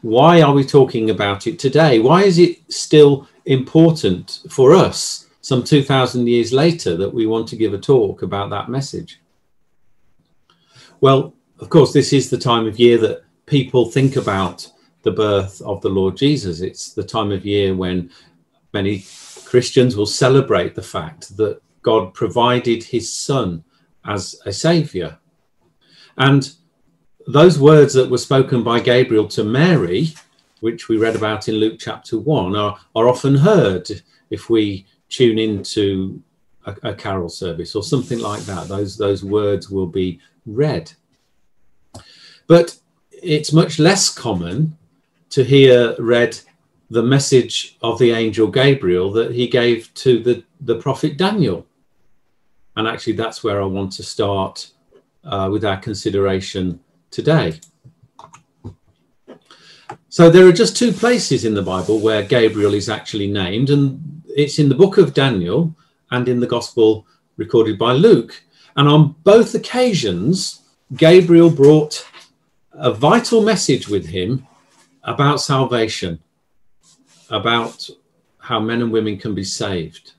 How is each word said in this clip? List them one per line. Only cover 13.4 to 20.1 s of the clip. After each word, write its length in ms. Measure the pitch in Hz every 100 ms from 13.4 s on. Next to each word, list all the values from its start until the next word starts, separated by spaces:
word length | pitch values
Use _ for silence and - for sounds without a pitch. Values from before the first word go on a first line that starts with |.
| _
people 440 | 143 120 131 113
think 260 | - 135 131
about 540 | 113 98 92 - - _ _ _
the 80 | 110
birth 500 | 98 107 101 98 -
of 180 | - 98
the 80 | 107
Lord 280 | 98 95 92
Jesus. 440 | 139 147 101 82
It's 340 | 87 - -
the 80 | -
time 300 | 98 113 104
of 120 | 98
year 300 | 98 101 98
when 360 | 95 92 92 87 _ _ _ _ _ _
many 320 | 110 98 101 - - - -
Christians 520 | - 123 127 - 123 104
will 100 |
celebrate 680 | 104